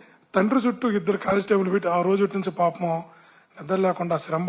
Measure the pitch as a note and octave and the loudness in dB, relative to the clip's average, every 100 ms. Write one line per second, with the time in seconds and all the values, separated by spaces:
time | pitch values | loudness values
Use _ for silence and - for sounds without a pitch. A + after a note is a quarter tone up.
0 | - _ _ G3 G#3 C4 A#3 G#3 B3 G3+ | -18 _ _ 0 2 2 0 0 0 0
1 | E3 G3 - G3+ G3 G3+ F#3 G3 F3+ F3 | 0 -2 0 0 2 2 2 0 0 0
2 | F3 G3 G3 G3 F#3+ E3 E3+ E3+ F3 E3 | 2 2 0 -2 -4 0 0 0 -4 -4
3 | E3 - - _ _ - D#3 F#3+ F#3+ F3+ | -6 -18 -20 _ _ -14 -4 0 0 0
4 | F3 E3 - D#3+ | -2 -4 -4 -4